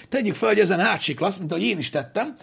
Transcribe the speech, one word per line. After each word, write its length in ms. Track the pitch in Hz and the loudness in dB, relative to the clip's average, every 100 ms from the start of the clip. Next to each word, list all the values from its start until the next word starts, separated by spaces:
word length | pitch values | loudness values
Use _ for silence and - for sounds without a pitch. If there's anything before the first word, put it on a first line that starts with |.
| - | -6
tegyük 260 | 277 214 - | -2 -2 0
fel, 140 | 226 | 2
hogy 100 | 214 | 4
ezen 200 | 180 175 | 4 4
átsiklasz, 580 | 220 - - 127 180 190 | 2 0 -2 -2 -2 -2
mint 140 | 156 | -4
ahogy 120 | 170 | -2
én 140 | 226 180 | 0 -2
is 120 | 120 | -4
tettem, 460 | 147 120 208 294 - | -4 -4 -4 -4 -6